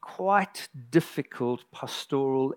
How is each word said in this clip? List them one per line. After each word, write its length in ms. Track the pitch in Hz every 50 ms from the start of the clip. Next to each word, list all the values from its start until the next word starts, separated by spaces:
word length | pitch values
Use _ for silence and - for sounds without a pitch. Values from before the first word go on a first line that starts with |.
quite 640 | - - - - 185 190 196 202 196 - - - - - - 139 120 120
difficult 720 | - 165 - - - - 135 - - - 127 120 123 117 - _
pastoral 800 | - - - 127 - - - - 147 139 135 135 131 131 131 135 -